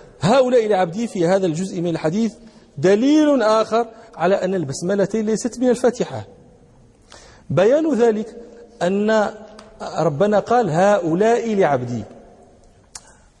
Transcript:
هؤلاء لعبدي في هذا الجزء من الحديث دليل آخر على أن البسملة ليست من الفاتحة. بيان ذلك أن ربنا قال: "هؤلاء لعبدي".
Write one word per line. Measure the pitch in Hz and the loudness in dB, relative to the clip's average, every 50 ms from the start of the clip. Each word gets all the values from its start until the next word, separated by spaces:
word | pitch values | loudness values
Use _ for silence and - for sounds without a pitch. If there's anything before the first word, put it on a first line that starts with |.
| - - - - | -20 -20 -14 -4
هؤلاء | - 175 240 277 254 247 254 247 220 208 | 0 2 4 4 4 4 2 2 2 2
لعبدي | 208 185 185 170 160 214 240 | 0 0 0 -2 -2 -6 -6
في | 226 - 196 165 | -6 -4 -2 0
هذا | 170 190 196 190 | 2 2 2 0
الجزء | 175 151 160 190 190 202 180 | 0 -2 -4 -6 -8 -6 -6
من | 165 175 | -4 -4
الحديث | 160 151 - 156 165 214 233 214 - - - - _ - - _ - 143 | -4 -2 -4 -2 -2 0 -2 -2 -4 -8 -20 -20 _ -20 -20 _ -10 -2
دليل | 139 180 202 208 247 277 302 311 302 294 285 262 214 | 2 2 2 4 4 4 4 4 4 4 4 2 2
آخر | 214 214 220 214 220 214 233 233 233 - - - - - | 2 2 2 0 0 0 -2 -2 -2 -8 -20 -20 -20 -8
على | - 160 180 196 | -2 0 0 0
أن | 185 - 180 196 | 0 0 -2 -2
البسملة | 185 160 131 135 - 175 175 202 202 190 175 - | -2 -4 -6 -6 -6 -4 -2 0 0 0 0 0
ليست | 220 214 214 220 208 - 240 - 240 | -2 -2 -2 -2 -2 -4 -6 -6 -2
من | 254 247 | 0 0
الفاتحة. | 233 240 - 240 226 - 180 - 143 113 101 - - - - - - _ _ _ _ _ - _ _ _ _ _ - - - - - - - - | 0 2 0 -2 0 0 -6 -6 -6 -12 -12 -14 -18 -20 -20 -20 -20 _ _ _ _ _ -20 _ _ _ _ _ -20 -20 -20 -20 -20 -20 -10 -4
بيان | 135 156 190 220 269 311 320 320 277 | 0 2 4 4 4 2 2 0 0
ذلك | 214 240 233 220 208 220 - - - - - - - - - - - 175 | 2 2 2 2 0 -4 -8 -12 -20 -20 -20 -20 -20 -20 -20 -10 -6 -4
أن | 180 196 202 208 214 220 220 202 - - - - - - - - - - - - - - - | -2 -2 0 0 0 0 0 0 -2 -6 -12 -20 -20 -20 -20 -20 -20 -18 -16 -14 -10 -6 -2
ربنا | 156 165 143 139 196 208 208 196 | -2 -2 0 0 0 2 2 0
قال: | 190 - 233 247 233 170 | 0 2 0 0 0 0
"هؤلاء | 147 165 190 202 208 202 - 160 160 180 208 226 233 240 233 226 214 | 0 2 2 2 2 2 0 -2 0 0 2 2 2 0 -2 -2 0
لعبدي". | 196 185 147 143 127 123 120 123 113 101 - - - - - - _ - _ _ _ _ _ _ _ _ _ - - _ - - _ _ _ _ _ | 0 2 2 2 0 -2 -4 -8 -8 -8 -12 -16 -20 -20 -20 -20 _ -20 _ _ _ _ _ _ _ _ _ -20 -20 _ -20 -20 _ _ _ _ _